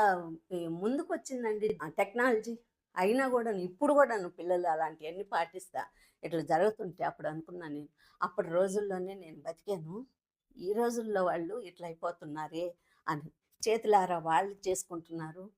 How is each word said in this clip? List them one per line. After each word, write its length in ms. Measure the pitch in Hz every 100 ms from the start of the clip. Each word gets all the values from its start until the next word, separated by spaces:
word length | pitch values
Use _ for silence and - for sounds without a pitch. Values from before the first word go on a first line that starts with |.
| 208 180 170 160 -
ఏ, 160 | 175 165
ముందుకొచ్చిందండి 1080 | 170 208 285 349 330 - 254 226 214 214 -
ఆ 80 | 156
టెక్నాలజీ. 680 | - 196 240 254 220 233 226 _ _ _ 180
అయినా 300 | 190 254 262
కూడాను 300 | 240 226 190
ఇప్పుడు 360 | 180 - 294
కూడాను 360 | 285 269 214 175
పిల్లలు 380 | - 175 180 175
అలాంటివన్నీ 560 | 156 160 156 156 180
పాటిస్తా 600 | 196 170 170 185 - 131 - _ _ _
ఇట్లా 180 | 151 160
జరుగుతుంటే 600 | 151 160 214 214 190 160
అప్పుడు 240 | 156 - 151
అనుకున్నా 400 | 156 160 180 160
నేను, 200 | 147 147 _ _ -
అప్పటి 280 | - - 170
రోజుల్లోనే 640 | 175 196 202 202 185 185
నేను 280 | 196 160 156
బతికాను, 640 | 160 165 202 190 156 202 269 _ _ _ _ -
ఈ 160 | 180
రోజుల్లో 520 | 214 240 240 220 196
వాళ్ళు 360 | 180 165 170 240
ఇట్లా 260 | 180 175 175
అయిపోతున్నారే 880 | 165 175 - 156 156 151 160 175 - _ _ -
అని. 140 | 147 156 - _ _ 226
చేతులారా 500 | 220 214 208 180 170
వాళ్ళు 500 | 160 160 202 196 190
చేసుకుంటున్నారు 800 | 185 - 175 165 165 160 180 202